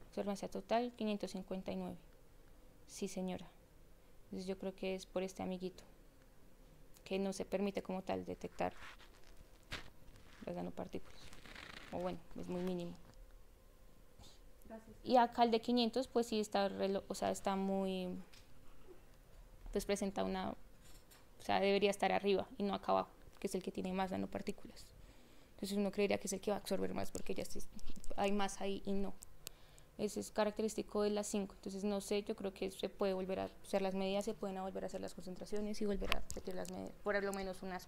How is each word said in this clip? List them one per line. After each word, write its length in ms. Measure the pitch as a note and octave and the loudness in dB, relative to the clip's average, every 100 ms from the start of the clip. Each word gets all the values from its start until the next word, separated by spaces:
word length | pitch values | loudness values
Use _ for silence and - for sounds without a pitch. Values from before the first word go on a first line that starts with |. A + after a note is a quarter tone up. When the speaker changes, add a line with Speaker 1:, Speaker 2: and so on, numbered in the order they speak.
| - | -8
Speaker 1:
Absorbancia 420 | - G3+ G3 F#3 | -4 -2 -2 -4
total, 420 | G3 - A3+ B3 A#3+ | -6 2 2 2 0
quinientos 360 | G#3+ G#3 F#3+ | 0 0 -2
cincuenta 400 | F#3+ F#3+ F#3+ F#3+ | -4 -4 -4 -2
y 40 | F#3+ | -4
nueve. 220 | F3+ F3+ - - - - - - - - - | -4 -6 -12 -20 -20 -20 -20 -20 -20 -20 -16
Sí, 200 | - G3 | -6 -4
señora. 400 | F#3+ F#3 F3+ - - - - - - - - - | -2 -4 -4 -8 -18 -20 -20 -20 -20 -20 -20 -10
Entonces 220 | F#3+ F#3 | -6 -4
yo 120 | F#3+ | -4
creo 160 | F#3+ F#3+ | -4 -2
que 180 | F#3+ | -2
es 140 | F#3 - | -2 -2
por 160 | F#3+ | -2
este 180 | F#3+ - | -2 -2
amiguito, 420 | F#3 F#3 F#3 - - - - - - - - - - - - - | -4 -2 -4 -6 -14 -20 -20 -20 -20 -20 -20 -20 -20 -18 -18 -14
que 140 | - G3 | -2 0
no 160 | G3 | 2
se 120 | F#3+ - | 0 0
permite 360 | F#3+ G3+ G3 | 0 2 0
como 220 | - F#3 | -2 -4
tal 220 | - F#3+ F#3 | -2 -2 -2
detectar 480 | F3+ F3+ - F3+ - - - - - - - - - - - - - - - - - - | -6 -6 -2 -2 -2 -10 -14 -18 -16 -16 -16 -16 -20 -12 -10 -10 -14 -16 -16 -18 -12 -8
las 100 | F3 | -6
nanopartículas. 640 | F3+ F3+ F#3 - - - - - - - - - - | -4 -6 -4 -4 -6 -8 -10 -10 -12 -12 -12 -12 -6
O 60 | F3 | -4
bueno, 220 | F3+ F3+ - - | -2 -4 -8 -8
es 80 | F3 | -4
muy 140 | F3+ | -2
mínimo. 320 | F3+ F3+ F3 F3 - - - - - - - - - - - - - - - - - | 0 -2 -4 -8 -14 -16 -16 -16 -18 -20 -20 -20 -20 -20 -20 -18 -18 -18 -18 -16 -14
Speaker 2:
Gracias. 300 | A3+ - G#3+ | -14 -14 -8
Speaker 1:
Y 140 | - B3 | 6 8
acá 260 | A#3 A#3+ | 8 8
el 60 | A#3+ | 6
de 120 | A3+ | 6
quinientos, 460 | A3+ B3 A3+ B3+ C4 | 6 4 4 2 2
pues 200 | A#3+ A#3 | 2 4
sí 120 | A3 | 2
está 300 | G#3+ G3+ G3 | 2 4 2
relo-, 340 | G3 G3 G3 - | 4 2 2 -2
o 80 | G3+ | 0
sea, 160 | - | 0
está 240 | - - F#3+ | 2 2 2
muy, 540 | G3 G3 F#3+ F#3 F#3 F#3 F#3+ - - - - - - - - - - - - - - | 4 4 2 0 -2 -4 -8 -14 -16 -14 -12 -12 -12 -14 -18 -20 -18 -18 -16 -14 -4
pues 140 | G#3 G3+ | -2 2
presenta 380 | G3+ G3 G3 | 2 0 0
una, 280 | F#3+ F#3+ F#3 | 0 0 -2
o 920 | - - - - - - - - - | -4 -10 -16 -16 -16 -16 -20 -18 -8
sea, 160 | - G3 | 2 4
debería 300 | G3 G3 G3 | 6 6 6
estar 220 | G3 F#3+ | 4 4
arriba 360 | F#3 G3+ F#3+ - - | 4 4 4 2 0
y 40 | |
no 120 | G3+ F#3+ | 0 2
acá 160 | - | 4
abajo, 200 | F#3+ F#3+ - - - | 4 2 -4 -16 -6
que 80 | G3+ | -4
es 80 | F#3+ | -2
el 80 | |
que 80 | G3 | -4
tiene 220 | G3+ F#3 | -4 -2
más 180 | F#3 F#3+ | 0 0
nanopartículas. 720 | G3 G3 G3 G3 G3 - - - - - - - - - - | 0 -2 -4 -4 -6 -8 -14 -16 -16 -18 -18 -20 -20 -18 -10
Entonces 200 | G3 G3+ | -2 0
uno 160 | G3+ | 2
creería 280 | F#3+ G3+ G3+ | 4 4 4
que 80 | - | 0
es 60 | |
el 60 | F#3+ | -2
que 120 | - | 0
va 60 | G3+ | 0
a 20 | |
absorber 340 | - F#3+ F#2+ | 0 2 2
más 160 | - - | 2 0
porque 240 | - - | 2 2
ya 120 | F#2+ - | 2 2
se, 160 | - - - - - - - | 2 2 4 6 6 6 6
hay 160 | G3+ | 6
más 300 | G3+ G3 - | 6 4 2
ahí 220 | G3+ G3 - | 0 0 2
y 80 | |
no. 220 | G3 G3 - - - - - - - - - | 2 2 0 -8 -12 -12 -12 -14 -18 -14 -4
Ese 240 | G#3 G#3 | -2 -2
es 100 | G3+ | -2
característico 720 | - G#3+ G#3 A3 - G#3 G#3 | 2 2 2 0 -2 -2 2
de 60 | G#3 | 2
las 180 | G#3 G#3 | 2 0
cinco. 280 | G#3 F#3+ - | 0 -2 -6
Entonces 280 | G3+ F#3+ | -8 -2
no 160 | G#3 G3+ | 0 0
sé, 240 | G3 G#3 | 0 0
yo 100 | G#3 | 0
creo 200 | A3 G3 | -2 -4
que 180 | G3 F#3+ | -2 -4
se 160 | - G3 | -2 -4
puede 260 | - G3+ | 2 2
volver 280 | F#3 F#3 F#3+ | 2 0 0
a 80 | G3 - - | -2 -6 0
hacer 160 | G3 | 2
las 140 | F#3+ F#3+ | 2 2
medidas, 280 | F#3+ G3 | 2 2
se 100 | G#3 | 0
pueden 280 | G#3+ G3+ F#3+ | -2 -4 -4
volver 240 | F#3+ F#3+ F#3+ | -4 -4 -4
a 20 | |
hacer 140 | F#3+ | -4
las 120 | F#3+ | -6
concentraciones 680 | - F3+ F3+ F#3 G#3 G#3 G#3+ | -6 -8 -8 -2 0 0 2
y 40 | G#2 | 2
volver 300 | F#2+ F#2+ - | 2 6 6
a 60 | |
repetir 340 | - - - F#2 | 4 0 -4 -4
las 160 | - | -4
medidas, 220 | F#3 F#3+ - | -4 -6 -4
por 180 | G#3 G3+ | 0 2
lo 120 | G3 | 2
menos 280 | G3 F#3+ F#3 | 0 -2 -4
unas 220 | F#3+ F3+ | -6 -6